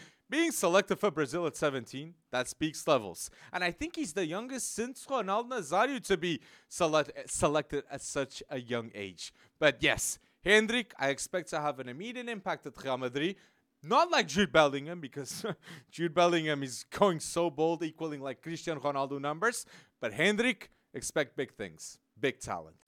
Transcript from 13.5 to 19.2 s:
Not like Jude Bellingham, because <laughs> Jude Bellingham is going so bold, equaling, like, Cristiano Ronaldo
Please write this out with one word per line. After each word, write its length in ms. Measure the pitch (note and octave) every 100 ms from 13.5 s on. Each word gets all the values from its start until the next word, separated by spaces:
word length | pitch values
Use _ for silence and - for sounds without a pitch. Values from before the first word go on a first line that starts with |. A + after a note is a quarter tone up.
| _ _ _ D3+
Not 240 | B3 F4
like 180 | D#4 F3+
Jude 240 | D3 F#3+
Bellingham, 480 | D#3+ D3 C#3 C#3+ F3
because 460 | C#3+ C#3+ C3 - A3 F3 -
<laughs> 240 | - -
Jude 220 | - E3+
Bellingham 500 | D#3 F3 E3+ D#3 C#3+
is 220 | C3+ A2+ -
going 300 | - G3+ E3
so 300 | - E3+ E3+
bold, 340 | C#3 D#3+ E3
equaling, 380 | D#3+ D#3 E3 D3
like, 200 | C3+ C3
Cristiano 380 | E3 D#3+ - D3+
Ronaldo 420 | C#3+ C#3 C#3 C#3